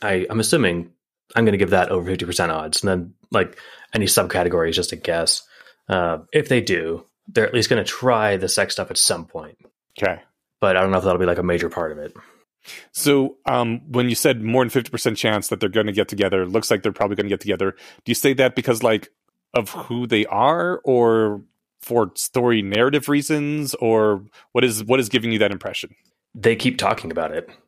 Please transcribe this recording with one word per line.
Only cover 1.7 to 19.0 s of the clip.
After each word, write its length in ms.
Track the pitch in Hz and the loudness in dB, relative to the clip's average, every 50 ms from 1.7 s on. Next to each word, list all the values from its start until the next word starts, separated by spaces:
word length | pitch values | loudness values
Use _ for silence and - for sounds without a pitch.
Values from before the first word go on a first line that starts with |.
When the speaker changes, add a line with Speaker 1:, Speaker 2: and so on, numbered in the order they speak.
Speaker 1:
that 180 | 98 92 87 - | 2 2 2 2
over 200 | 92 90 85 92 | 0 -2 -2 -4
fifty 160 | 92 85 87 | -4 -4 -4
percent 260 | 87 87 - 87 82 | -4 -2 -2 -2 -2
odds. 300 | 80 78 78 80 - - - | -2 -4 -6 -4 -4 -2 0
And 60 | 98 | 0
then, 240 | 92 90 85 - - _ _ _ | -2 -2 -4 -8 -12 _ _ _
like, 260 | - - - - - - - - - - - - - | -2 0 0 -2 -4 -12 -20 -20 -20 -20 -10 -6 -2
any 120 | 110 101 | -2 0
subcategory 640 | 95 - 110 92 85 - 92 90 87 90 85 82 82 | 2 2 2 0 0 0 0 0 0 0 0 0 0
is 60 | 82 | 0
just 160 | 92 87 - 90 | -2 -4 -4 -8
a 20 | |
guess. 460 | - - 87 82 82 82 80 - - - _ _ - - - _ _ _ | -6 -4 -4 -2 0 0 0 -2 -2 -6 _ _ -20 -20 -20 _ _ _
Uh, 320 | - 98 90 87 85 82 80 - _ | -4 -2 0 0 0 -2 -4 -6 _
if 180 | - 151 147 - | 0 0 2 2
they 120 | 135 120 | 2 0
do, 420 | 101 - 92 85 80 82 82 80 - _ _ _ _ | 2 0 -2 -2 -2 -4 -6 -8 -10 _ _ _ _
they're 200 | - - 113 110 | -2 0 0 0
at 60 | 101 123 | 2 2
least 160 | 120 107 - | 0 2 2
gonna 140 | 127 110 92 | 2 0 0
try 540 | - - - 123 127 120 110 107 104 101 | -2 -6 -2 0 2 2 2 2 2 0
the 100 | 92 95 90 | 0 -2 -2
sex 240 | - 104 98 95 - | -2 -2 -2 -2 -4
stuff 160 | - 92 - | -6 -6 -4
at 60 | - | -2
some 280 | - - - 92 85 - | 0 0 0 0 -2 -6
point. 320 | - - 80 76 76 - _ _ _ _ _ _ _ _ - | -12 -14 -14 -14 -16 -20 _ _ _ _ _ _ _ _ -4
Speaker 2:
Okay. 200 | 104 92 85 - - _ _ _ _ _ _ _ | -2 -2 -2 -4 -10 _ _ _ _ _ _ _
Speaker 1:
But 160 | 107 98 92 | 0 2 4
I 40 | 92 | 4
don't 100 | 95 95 | 2 2
know 60 | 95 | 2
if 60 | 92 90 | 2 2
that'll 160 | 95 87 87 | 2 2 2
be, 60 | 92 | 2
like, 120 | 87 87 | 0 0
a 60 | 90 87 | 0 0
major 260 | 87 87 82 85 80 | 0 0 0 -2 -4
part 220 | - 90 82 78 | -4 -6 -6 -6
of 60 | 76 76 | -6 -10
it. 140 | 73 - - - - _ _ _ _ _ _ _ _ - - - - _ | -12 -14 -16 -20 -20 _ _ _ _ _ _ _ _ -20 -20 -20 -20 _
Speaker 2:
So, 460 | - - - 143 143 139 135 135 - - - | -10 -2 2 4 4 4 2 0 -4 -6 -4
um, 360 | 139 127 123 120 117 117 123 - 156 | -2 0 0 0 0 -2 -6 -6 -4
when 180 | 123 123 123 123 | -2 0 0 0
you 60 | 113 | 0
said 260 | - - 147 127 113 | 2 2 2 2 2
more 220 | 107 113 120 131 123 | 0 2 2 2 2
than 60 | 113 | 2
fifty 200 | - 135 117 - | 0 -2 -2 -2
percent 260 | - 117 - 123 107 | -4 -4 -2 -2 -2
chance 300 | - - 113 107 101 - - | 0 0 0 0 0 -2 -4
that 100 | 113 95 | -2 -2
they're 100 | 110 95 | -2 0
gonna 220 | 95 110 107 107 | 0 0 0 2
get 160 | 95 107 98 | 0 0 0
together, 380 | - 107 98 98 95 98 92 92 | 0 0 0 0 2 2 0 0
looks 260 | 90 98 113 - - | 0 -2 -2 0 0
like 120 | 113 98 - | 0 0 0
they're 80 | 107 | -2
probably 240 | 90 - 104 101 101 | -2 0 -2 0 0
gonna 140 | 98 101 98 | -2 -2 -2
get 120 | 101 - | -4 -4
together. 300 | - 101 92 87 98 95 - - - - - _ _ | -2 -2 -2 0 -2 -2 -4 -6 -12 -20 -20 _ _
Do 40 | 117 | -4
you 40 | 117 | -2
say 180 | - - 139 131 | 2 2 2 4
that 220 | 131 131 123 - | 4 2 2 2
because, 260 | 120 110 135 117 110 117 | 0 0 0 0 2 2
like, 260 | 113 110 104 | 2 0 0